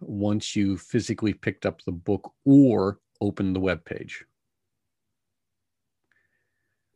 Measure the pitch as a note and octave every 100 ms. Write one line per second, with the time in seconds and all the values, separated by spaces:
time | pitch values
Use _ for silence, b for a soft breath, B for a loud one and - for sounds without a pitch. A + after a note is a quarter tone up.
0 | - G#2 G#2 G#2+ - G#2+ G2 F#2 - A#2+
1 | G#2 G#2+ A2 - - - F#2+ - - F2
2 | F#2+ G2 - _ C#3 C#3 C3+ G#2 F#2+ G2+
3 | _ - G#2 - G2 F#2 F#2+ E2+ - -
4 | - - - _ _ _ _ _ _ _
5 | _ _ _ _ _ _ _ _ _ _
6 | _ _ _ _ _ _ _ _ _